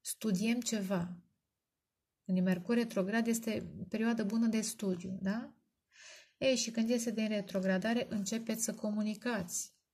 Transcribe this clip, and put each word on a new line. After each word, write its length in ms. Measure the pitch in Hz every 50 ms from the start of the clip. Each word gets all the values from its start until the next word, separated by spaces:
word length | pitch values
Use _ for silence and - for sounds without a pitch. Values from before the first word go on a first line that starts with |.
Studiem 600 | _ - - _ - 220 196 180 208 226 233 247
ceva. 560 | 240 - - 214 196 185 202 180 170 180 - - - _ _ _ _ _ _ _ _ _ _ _ _ _ _ _ _ _ _ _ _
Când 140 | - 185 185
e 20 |
Mercur 340 | 180 190 185 180 180 - 233
retrograd, 520 | 233 233 233 - 208 185 190 208 226 226
este 400 | 226 226 226 - - 214 208 180 170 - - - -
perioadă 360 | - 214 220 226 233 226 220
bună 220 | 196 208 226 233
de 140 | 226 220 220
studiu, 580 | 208 - - - - 196 185 175 180 185 190 185 190
da? 300 | 190 202 233 262 294 - _ _ _ _ _ _ _ _ - - - - - - _ _ _
Ei, 180 | - 269 262
și 140 | 240 - 233
când 180 | 226 226 226 226
iese 220 | 247 240 233 240
din 180 | 208 220 220 214
retrogradare, 800 | 214 208 196 196 - 196 185 190 190 185 180 220 233 240 - -
începeți 540 | - 208 196 - - 226 226 226 220 220 -
să 100 | - 196
comunicați. 960 | - - 214 208 214 214 214 214 214 - 247 240 208 180 175 - - - - _ _ _ _